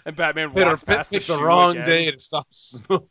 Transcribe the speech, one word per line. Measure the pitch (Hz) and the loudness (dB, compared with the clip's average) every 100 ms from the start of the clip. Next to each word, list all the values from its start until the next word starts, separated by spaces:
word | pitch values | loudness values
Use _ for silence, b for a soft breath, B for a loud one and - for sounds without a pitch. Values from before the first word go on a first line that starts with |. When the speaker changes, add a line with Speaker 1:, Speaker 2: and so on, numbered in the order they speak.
| 165 | -12
Speaker 1:
And | 151 | -4
Batman | 160 156 156 | -4 -2 -4
Speaker 2:
picked | 160 180 | 0 2
Speaker 1:
walks | 156 | 0
Speaker 2:
the | - | -2
Speaker 1:
past | 202 151 | -2 -2
the | 196 | -6
Speaker 2:
picked | - | -4
the | 151 | -2
Speaker 1:
shoe | |
Speaker 2:
wrong | 156 180 175 | 4 6 4
Speaker 1:
again. | 175 151 | 2 0
Speaker 2:
day | 165 165 | 0 0
to | 131 | -6
stop | - 151 - | -8 -8 -8
smoking, | - - 127 107 190 - | -12 -12 -10 -2 -2 -4